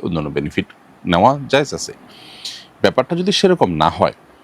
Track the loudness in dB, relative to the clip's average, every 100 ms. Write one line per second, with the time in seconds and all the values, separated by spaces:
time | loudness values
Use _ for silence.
0 | -2 -4 -4 -6 -6 -6 -8 -10 _ _
1 | -2 2 4 2 0 0 0 -6 -10 -14
2 | -20 -20 -20 -18 -16 -16 -20 -2 0 2
3 | -2 -2 -2 0 0 2 0 2 2 4
4 | 2 0 _ -20